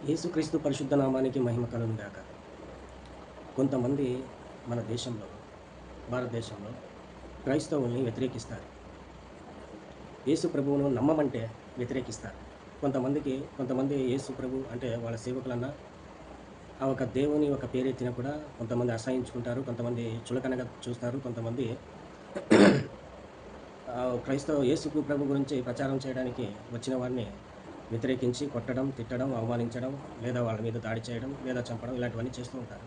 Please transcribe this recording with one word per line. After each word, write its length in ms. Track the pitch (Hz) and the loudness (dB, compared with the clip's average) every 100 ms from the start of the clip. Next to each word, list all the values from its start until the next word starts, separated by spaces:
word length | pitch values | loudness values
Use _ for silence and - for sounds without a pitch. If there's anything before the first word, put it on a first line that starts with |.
| 135 | 2
యేసుక్రీస్తు 500 | 165 175 156 147 160 | 2 2 0 2 2
పరిశుద్ధ 360 | 147 135 135 | 2 0 4
నామానికి 460 | 143 135 131 131 135 | 6 6 4 4 4
మహిమ 240 | 120 117 | 2 2
కలుగును 280 | 120 117 113 | 0 0 0
గాక. 200 | 110 101 98 - - - - - - - - - - - - - - | -2 -6 -10 -14 -16 -16 -14 -14 -14 -14 -16 -16 -16 -14 -14 -8 0
కొంతమంది 680 | 139 135 123 143 131 127 131 - - - - | 2 4 2 2 2 0 -6 -12 -16 -12 -4
మన 120 | 120 | -4
దేశంలో, 460 | 107 117 131 110 95 - - - - - - - - | -2 -2 -2 -6 -8 -14 -16 -18 -18 -16 -16 -14 -4
భారతదేశంలో 600 | 123 120 117 110 104 101 127 - - - - - - | -2 0 -4 -4 -8 -10 -10 -12 -16 -16 -16 -14 -6
క్రైస్తవుల్ని 580 | 131 151 - 151 120 123 | 2 2 2 2 2 2
వ్యతిరేకిస్తారు. 580 | 123 113 127 117 - 107 - - - - - - - - - - - - - - - - - | 0 2 0 0 -8 -10 -10 -16 -16 -16 -16 -16 -16 -16 -14 -14 -14 -14 -14 -14 -14 -4 2
యేసు 180 | 160 170 | 4 4
ప్రభువును 400 | 143 139 143 139 | 2 4 4 4
నమ్మమంటే 640 | 120 139 156 143 113 113 - - - | 6 6 6 4 2 -4 -8 -12 -4
వ్యతిరేకిస్తారు. 560 | 120 131 123 110 101 - - - - - | -2 -2 -4 -8 -10 -10 -14 -16 -16 -2
కొంతమందికి, 640 | 143 131 127 147 147 131 147 - | 2 2 2 2 2 -2 -4 -4
కొంతమంది 380 | 131 131 135 | 0 2 2
యేసు 380 | 143 127 135 135 | 2 2 0 -2
ప్రభు 320 | 127 127 131 135 | -4 -2 -2 -4
అంటే 240 | 120 127 117 | -4 -2 -2
వాళ్ళ 200 | 117 113 | -2 -4
సేవకులన్నా 560 | 123 127 127 120 131 147 - - - - - - - - - - | -2 -4 -2 -2 -2 -6 -14 -16 -16 -16 -16 -16 -16 -16 -16 0
ఆ 40 | 135 | 2
ఒక 180 | 127 | 2
దేవుని 460 | 123 127 147 151 147 | 2 4 4 6 4
ఒక 140 | 135 | 4
పేరెత్తినా 460 | 120 127 131 123 123 | 2 2 2 2 0
కూడా 300 | 123 131 151 151 - | 0 -2 -4 -8 -6
కొంతమంది 340 | 120 120 123 | 0 2 4
అసహించుకుంటారు, 720 | 113 131 127 120 123 117 120 | 2 2 0 0 -4 -2 -2
కొంతమంది 580 | 131 117 120 120 117 113 - | -2 -2 0 0 -2 -4 -2
చులకనగా 360 | 123 127 127 120 - 127 | 0 0 0 -2 -6 -6
చూస్తారు, 300 | 120 120 131 | -2 -2 -2
కొంతమంది 580 | 135 117 117 120 117 120 - - - - - - | -4 -2 -2 0 0 -2 -8 -14 -16 -16 -10 -8
<clears throat> 220 | - - 202 143 - - - - - - - - - - - | 8 12 12 10 2 -8 -14 -16 -16 -16 -14 -14 -14 -12 -6
ఆ, 300 | 123 127 123 | 0 2 2
క్రైస్తవ 380 | 123 135 139 147 | 2 0 4 6
యేసు 260 | 127 - 151 | 6 6 4
ప్రభు 360 | 151 143 147 | 0 2 2
గురించి 380 | 139 139 135 139 | 4 4 4 2
ప్రచారం 380 | 123 123 135 135 135 | 0 0 2 2 0
చేయడానికి 420 | 127 127 120 107 - - | 0 0 0 -4 -4 -6
వచ్చిన 240 | 117 131 131 | -4 0 0
వారిని 300 | 123 127 107 - - - - - - | 2 0 -2 -6 -14 -16 -14 -14 -4
వ్యతిరేకించి 560 | 113 127 127 123 123 143 | 0 2 4 4 2 -2
కొట్టడం, 440 | 120 113 127 135 | -2 0 0 0
తిట్టడం, 460 | 131 113 123 135 120 | -2 -4 0 0 0
అవమానించడం, 680 | 113 120 120 120 127 139 - - | 2 2 0 -2 -4 -4 -10 -6
లేదా 200 | 120 123 | -2 2
వాళ్ళ 180 | 117 110 | 2 2
మీద 120 | 117 | 0
దాడి 280 | 113 110 113 117 | -2 -2 -4 -2
చేయడం, 260 | 117 131 139 | -4 -4 -4
లేదా 200 | 131 123 120 | -2 -2 -2
చంపడం, 220 | 117 120 | -4 -4
ఇలాంటివన్నీ 380 | 127 120 113 127 123 | -2 -2 -2 -4 -4
చేస్తూ 180 | 120 131 | -8 -8
ఉంటారు. 220 | 113 101 | -8 -12